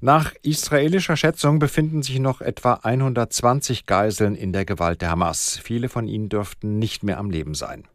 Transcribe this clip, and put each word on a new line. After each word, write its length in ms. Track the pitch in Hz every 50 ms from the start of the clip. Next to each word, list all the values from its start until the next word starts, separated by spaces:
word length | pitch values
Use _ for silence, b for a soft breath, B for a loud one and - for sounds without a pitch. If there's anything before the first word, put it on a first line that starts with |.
Nach 340 | - 127 143 160 156 - - - _
israelischer 720 | 143 151 151 - - - 147 139 156 175 190 175 - 170
Schätzung 420 | 143 - 156 160 - - 143 147 156
befinden 440 | 147 139 - - 156 156 160 156 143
sich 160 | 131 131 131
noch 220 | 131 131 127 -
etwa 400 | - - 101 - - 123 120 - -
einhundertzwanzig 1040 | 110 117 127 135 135 123 120 117 113 - - - 120 123 143 - - 127 - -
Geiseln 480 | - 98 95 104 110 104 - 107 104 104
in 180 | - - 95 90
der 120 | 98 98
Gewalt 360 | 92 101 80 85 85 87 -
der 100 | - 85
Hamas. 480 | 82 85 90 85 82 - - - - - -
Viele 260 | - 117 117 117 127
von 200 | - 120 113 107
ihnen 200 | 101 107 107 104
dürften 520 | 98 104 104 - - - - 107 107 107
nicht 240 | 113 107 - - -
mehr 140 | 104 95 -
am 120 | 101 101
Leben 240 | 92 80 78 73 76
sein. 300 | 69 - - - 67 - _ _